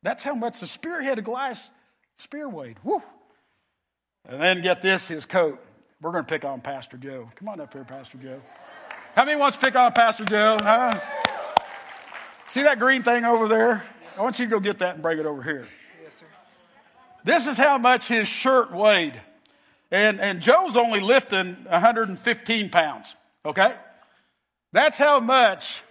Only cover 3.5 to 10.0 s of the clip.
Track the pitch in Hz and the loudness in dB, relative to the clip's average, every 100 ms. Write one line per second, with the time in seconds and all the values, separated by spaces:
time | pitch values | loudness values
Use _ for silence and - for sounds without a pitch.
3.5 | _ _ _ _ _ _ _ - 127 165 | _ _ _ _ _ _ _ -18 -2 0
4.5 | 185 175 180 190 190 - 160 - 185 165 | 0 0 0 0 0 -2 -12 -4 0 0
5.5 | 131 - _ _ _ 156 175 143 156 143 | -2 -18 _ _ _ -8 -6 -6 -6 -6
6.5 | 131 131 139 127 127 135 131 117 - 202 | -10 -10 -12 -14 -18 -16 -16 -16 -18 -16
7.5 | 196 294 - 131 135 131 135 131 131 131 | -14 -16 -16 -18 -18 -20 -20 -18 -18 -20
8.5 | - - - - - - - 269 302 277 | -20 -20 -20 -20 -20 -6 2 2 4 0
9.5 | - 262 247 247 233 | 2 0 4 2 4